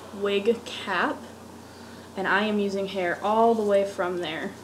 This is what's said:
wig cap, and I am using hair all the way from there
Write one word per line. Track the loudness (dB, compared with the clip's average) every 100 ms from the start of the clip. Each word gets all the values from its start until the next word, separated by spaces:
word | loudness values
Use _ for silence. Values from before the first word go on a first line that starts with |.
| -14
wig | -4 0 2 2 2
cap, | -2 -8 -2 0 0 -2 -10 -16 -18 -18 -18 -18 -18 -16 -12 -4
and | 2
I | 2
am | 2 2
using | 0 -2 -4
hair | -2 -2 0
all | 2 6 6
the | 6
way | 4 4
from | 4 0 -2 -2
there | -4 -4 -6 -10